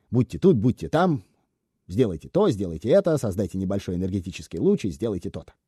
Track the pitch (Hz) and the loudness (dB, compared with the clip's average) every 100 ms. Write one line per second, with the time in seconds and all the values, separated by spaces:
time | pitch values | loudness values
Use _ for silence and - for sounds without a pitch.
0 | - 120 - 85 190 127 120 - 78 156 | -4 0 0 2 4 4 2 0 -2 2
1 | 185 139 - _ _ _ _ _ - 95 | 2 0 -6 _ _ _ _ _ -8 0
2 | 113 80 - 170 208 101 92 80 113 185 | 0 0 -2 2 2 0 -4 -4 2 2
3 | 170 156 110 92 95 95 95 98 - 90 | 4 -2 -2 -2 -4 -2 -2 -4 -4 -4
4 | 92 98 90 - - 82 165 202 98 71 | -2 -4 -6 -14 -12 -2 0 2 -2 -4
5 | 113 95 98 - - _ | -4 -4 -6 -12 -16 _